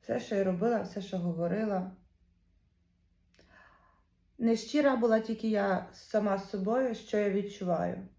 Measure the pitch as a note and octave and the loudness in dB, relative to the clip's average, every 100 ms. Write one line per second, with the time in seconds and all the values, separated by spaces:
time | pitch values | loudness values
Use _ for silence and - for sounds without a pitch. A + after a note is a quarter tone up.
0 | - A#3+ A3 G3+ F#3+ F3 A3 A#3 F#3+ - | -2 -4 -2 0 2 2 2 0 -2 -6
1 | F#3 F#3+ F3 E3 F3 G3 G#3+ F#3+ F#3 - | -6 -4 -2 -2 0 0 0 -2 -4 -10
2 | _ _ _ _ _ _ _ _ _ _ | _ _ _ _ _ _ _ _ _ _
3 | _ _ _ _ - - - - _ _ | _ _ _ _ -20 -20 -20 -20 _ _
4 | _ _ _ _ A3+ A3+ - D4 C#4 B3+ | _ _ _ _ 2 2 0 2 4 4
5 | A3+ A3 A3 A3 A3 G#3+ G3 F#3 - - | 4 4 2 -4 0 2 2 0 -2 -16
6 | - G#3+ G#3 G3 F#3+ G#3 F#3+ A#3+ C4 A3+ | -2 0 2 -2 -2 -4 0 0 0 -2
7 | - G#3 G3+ F#3+ G3+ - F3+ E3 F3 F3+ | -2 0 2 0 -4 -6 -2 0 0 -4
8 | F#3+ | -12